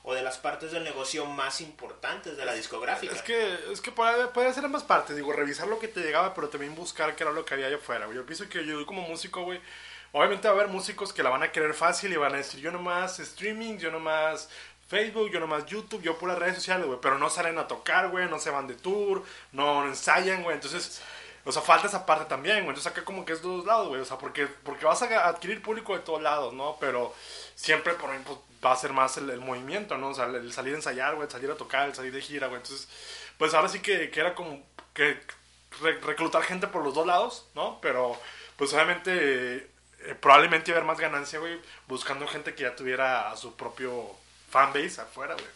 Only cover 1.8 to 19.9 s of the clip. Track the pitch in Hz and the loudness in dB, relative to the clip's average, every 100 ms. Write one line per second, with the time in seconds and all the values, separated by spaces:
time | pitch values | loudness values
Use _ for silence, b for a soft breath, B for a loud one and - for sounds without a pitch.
1.8 | 120 - 131 127 - 151 123 113 - - | -16 -8 -8 -8 -10 -8 -4 -4 -6 -6
2.8 | - 180 180 151 - 233 214 180 156 196 | -4 -4 -4 -6 -2 0 0 -2 -6 -8
3.8 | - 233 226 240 247 240 254 262 285 285 | -8 2 4 4 2 4 2 2 -2 -4
4.8 | - 175 - 147 143 143 147 139 185 220 | 4 4 4 -4 -2 0 0 -2 -2 -2
5.8 | 220 196 165 151 190 185 151 147 143 160 | -4 -4 2 4 2 0 -6 -4 -8 -8
6.8 | 175 - 156 151 160 151 151 139 135 147 | -10 -2 -2 0 -2 -2 -4 -4 -2 -4
7.8 | - 117 107 120 123 160 202 180 156 151 | -4 -6 -4 -8 -10 -10 -8 -6 -4 -6
8.8 | 147 196 170 165 185 180 175 180 B B | -6 -8 -8 -8 -8 -6 -6 -8 B B
9.8 | B B B 143 180 196 214 196 202 185 | B B B 4 4 4 4 6 4 0
10.8 | 185 196 196 - 131 131 160 - 156 151 | -6 -6 -6 2 2 4 0 0 0 4
11.8 | 165 175 196 170 143 139 135 139 151 175 | 2 2 -2 2 2 0 -6 -6 -6 -4
12.8 | 180 175 185 - 151 - 202 220 226 208 | -2 -2 -2 -6 -12 -8 -6 -6 -8 -6
13.8 | 165 165 160 156 156 156 - B B B | -4 -2 0 2 2 0 -8 B B B
14.8 | _ 196 220 220 208 175 160 151 147 202 | _ 0 0 0 0 0 0 -2 -2 -8
15.8 | 214 214 165 165 180 175 170 180 - 185 | -8 -6 -2 -2 -2 0 0 0 0 0
16.8 | 165 123 143 139 151 170 170 165 143 123 | 2 2 2 4 2 2 0 0 -2 -4
17.8 | - 165 185 180 180 156 160 143 131 120 | 2 4 4 0 0 -2 -2 -2 -4 -8
18.8 | 180 202 202 190 180 B B 135 143 143 | -2 0 2 0 -2 B B 0 4 4
19.8 | 139 | 2